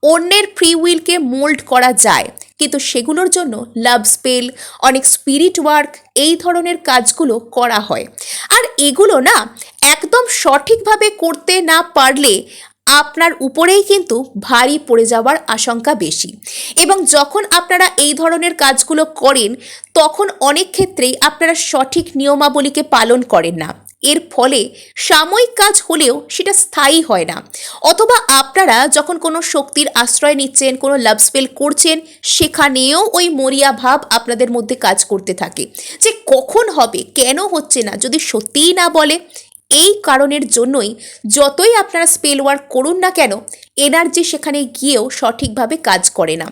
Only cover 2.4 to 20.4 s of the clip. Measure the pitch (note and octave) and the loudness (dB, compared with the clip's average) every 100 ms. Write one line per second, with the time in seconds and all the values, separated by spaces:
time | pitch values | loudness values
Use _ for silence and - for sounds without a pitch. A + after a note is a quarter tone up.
2.4 | - _ D4 C#4+ - B3 A#3 D#4 F#4 F#4 | -20 _ -4 -4 -4 -4 -2 -2 0 -2
3.4 | E4 A3 A#3+ A#3 A#3 A#3+ G#3+ - C4 B3+ | -4 -8 -10 -4 0 0 0 -2 0 -2
4.4 | B3 - - - C4 C4 C4 - - C#4 | -2 -10 -20 -2 0 2 0 -2 0 2
5.4 | F4 F4+ D4+ D4+ D4 - _ - D4 E4+ | 2 2 2 2 0 -8 _ -2 0 0
6.4 | F4 F4 F4 E4+ - B3+ A#3+ - D#4+ A3+ | 0 -2 -2 -4 0 0 0 -2 -2 -2
7.4 | A#3 - A#3+ A3 G#3 A2+ - - - - | -4 -2 0 0 -2 -6 -8 -14 -14 -12
8.4 | - A4 A#4 - C#4+ C#4 G4+ E4 C4+ A4+ | 0 0 0 -2 -2 4 4 4 4 2
9.4 | A3+ - - - C4+ D4+ D#4+ A#4+ B4 - | 0 -14 -20 0 2 2 2 0 0 0
10.4 | D#4 C#4 C#4+ A4+ G#4 G#4+ G#4+ G#4 E4 D4 | 2 0 2 0 2 2 2 0 -4 -4
11.4 | - F#4 E4+ D#4+ E4+ - C4 C4+ C#4 F#3+ | -2 0 2 0 2 2 2 2 2 0
12.4 | - - - _ - C#4+ D4+ - E4+ D#4 | -4 -20 -20 _ 0 2 0 0 0 0
13.4 | C4+ D4 F4 G4 G4+ G4+ F4 A3+ C4 G3+ | -6 0 4 4 4 0 0 -4 -4 -12
14.4 | - A#3+ B3+ D4+ D4 A#3 A3+ A#3 A#3 D#4 | -2 2 2 0 0 2 2 2 0 -2
15.4 | - A3 - A#3 A3+ C4+ D#3+ - - - | -2 -4 -4 -2 -2 -2 -2 -4 -8 -10
16.4 | - - - - F4 G4 D#4 D4 C#4+ G4+ | -16 -14 -8 -2 0 2 2 2 2 -2
17.4 | G#4 E4+ F4 F4+ F#4 - C#4+ D4 E4 E4 | 0 -2 0 2 2 2 -2 0 0 0
18.4 | E4+ E4+ C#4 C4+ - D#4 D#4 - B3+ C#4 | -2 0 0 0 -2 0 -2 0 0 2
19.4 | B3+ B3 - - - E4 D4+ D4+ G4 - | 0 -4 -14 -20 -2 2 2 2 -4 0